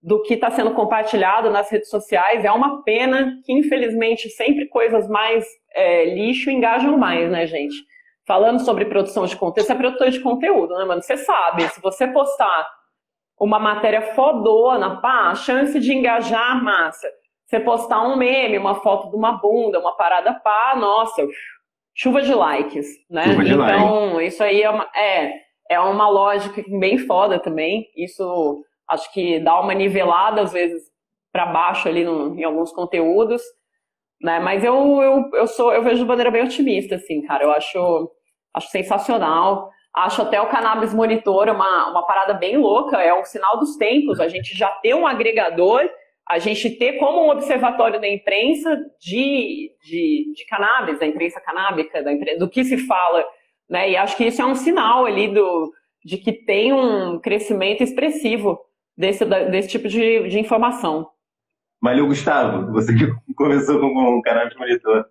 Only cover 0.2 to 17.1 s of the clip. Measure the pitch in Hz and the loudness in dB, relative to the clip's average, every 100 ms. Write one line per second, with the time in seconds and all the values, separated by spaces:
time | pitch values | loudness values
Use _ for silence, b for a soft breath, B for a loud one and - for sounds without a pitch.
0.2 | - 233 240 240 240 226 220 220 220 226 | 0 0 0 0 0 0 0 0 0 0
1.2 | 185 214 226 202 202 214 - 214 - 190 | 2 2 2 0 0 -4 -4 -8 -2 0
2.2 | 185 233 208 233 277 285 - 220 262 262 | 2 2 2 2 0 -2 -2 0 2 0
3.2 | 262 - - 262 294 269 240 226 226 226 | 0 -4 -2 0 2 0 0 0 0 -2
4.2 | 226 - 233 294 285 247 226 220 196 208 | -6 -4 -2 0 0 0 2 2 0 -2
5.2 | 220 226 220 - _ - 185 170 165 170 | 0 0 -2 -14 _ 0 2 4 2 0
6.2 | 220 254 277 262 233 240 269 294 202 170 | -2 -2 -2 0 0 2 2 2 2 0
7.2 | 170 175 165 160 147 143 - b b b | 0 -2 -2 -4 -6 -8 -16 b b b
8.2 | - 190 220 247 - 214 208 196 196 - | 0 4 4 2 0 -2 0 0 -2 -2
9.2 | 180 - 180 190 208 254 254 254 262 254 | -4 -4 -4 -2 -2 0 -2 2 0 0
10.2 | 254 254 330 330 170 175 190 175 - 285 | -2 -2 2 2 0 -4 -4 -4 -4 -6
11.2 | 294 311 175 190 165 - 190 185 254 254 | 0 0 0 0 -4 -2 -6 -2 0 0
12.2 | 277 277 214 170 160 - _ _ _ _ | 0 0 0 0 -4 -14 _ _ _ _
13.2 | _ _ 208 214 214 208 226 220 220 - | _ _ 0 2 0 0 0 0 -2 2
14.2 | 269 247 214 220 247 247 190 190 240 254 | 2 2 4 4 4 2 -2 -2 0 2
15.2 | 185 202 - 262 285 294 240 262 247 233 | 2 0 -2 0 0 0 0 0 2 0
16.2 | 226 226 240 254 233 190 165 - 156 | 0 -2 0 0 0 0 0 -4 -14